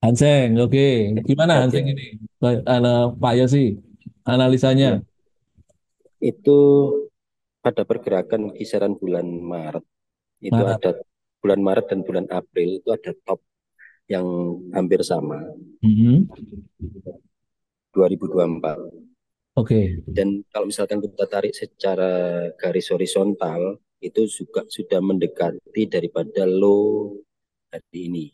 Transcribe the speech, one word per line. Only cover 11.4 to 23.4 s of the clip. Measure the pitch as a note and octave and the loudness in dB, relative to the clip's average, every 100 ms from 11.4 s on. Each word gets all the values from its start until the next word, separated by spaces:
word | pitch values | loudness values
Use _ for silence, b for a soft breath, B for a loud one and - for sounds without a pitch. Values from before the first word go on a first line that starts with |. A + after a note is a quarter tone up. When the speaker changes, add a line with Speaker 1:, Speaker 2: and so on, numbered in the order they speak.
| G2+ G2 | 0 2
Speaker 2:
Maret | G2 G2 - | 2 0 0
dan | F#2+ | -4
bulan | F2+ F2+ F#2 | -4 -4 -4
April | F2+ - - F2 F#2+ | -8 -6 -2 -2 -2
itu | - | -4
ada | A2 - E2+ | -6 -6 -14
top | - F#2+ _ _ _ _ b b _ | -8 -8 _ _ _ _ b b _
yang | F#2+ F2+ F2 F2 F#2 F2+ | -4 -2 -4 -4 -6 -8
hampir | F#2 F#2 F#2 | -4 0 0
sama. | F2+ E2+ D2+ D2+ - - - - | 0 -2 -4 -8 -12 -18 -20 -2
Speaker 1:
Mhm. | A2 G#2+ A#2 C3 G3 - - - - _ - G#2+ - - _ _ _ _ _ _ _ | 2 4 6 6 2 -4 -18 -18 -20 _ -14 -14 -18 -20 _ _ _ _ _ _ _
Speaker 2:
Dua | - F#2 | 2 2
ribu | F2+ E2+ | 2 -4
dua | F#2 | 0
puluh | E2+ E2 | 0 -2
empat. | D#2+ D2+ - - - _ _ _ _ | -6 -6 -12 -18 -20 _ _ _ _
Speaker 1:
Oke. | - A2 A2 F#2+ F2 | -4 0 2 2 -4
Speaker 2:
Dan | - F#2 G2 G2+ G#2 | -6 -2 -2 -2 -6
kalau | G#2+ G2+ | -6 -6
misalkan | G#2 G2+ G#2 | -4 -4 -4
kita | G2+ F#2+ G2 | -6 -6 -4
tarik | G2+ - | -2 -4
secara | - G#2+ _ G2 F#2 F#2 F2+ F2+ F2 F2 - | -6 -12 _ -4 -2 0 0 -2 -4 -6 -6
garis | F#2 F2+ - | -4 -2 -2
horizontal, | F2+ F#2 - G2 G2 | -2 0 0 0 -2